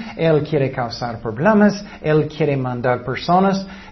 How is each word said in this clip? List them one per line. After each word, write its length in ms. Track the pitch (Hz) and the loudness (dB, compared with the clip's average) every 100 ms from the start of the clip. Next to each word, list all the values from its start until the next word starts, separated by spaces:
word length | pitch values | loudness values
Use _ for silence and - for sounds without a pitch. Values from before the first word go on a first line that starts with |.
| - - | -8 -2
él 260 | 165 151 | 2 2
quiere 280 | 151 151 131 | 2 0 0
causar 480 | 131 117 117 120 110 | -2 -6 -6 -8 -6
problemas, 640 | 117 110 190 208 208 196 - - | -6 0 4 6 4 2 -8 -6
él 260 | 151 156 147 | 0 2 0
quiere 280 | - 147 135 | -2 0 0
mandar 480 | 127 123 127 123 | -2 -2 0 0
personas 640 | 135 123 - 180 196 190 - - - | -2 -6 0 2 4 0 -6 -14 -20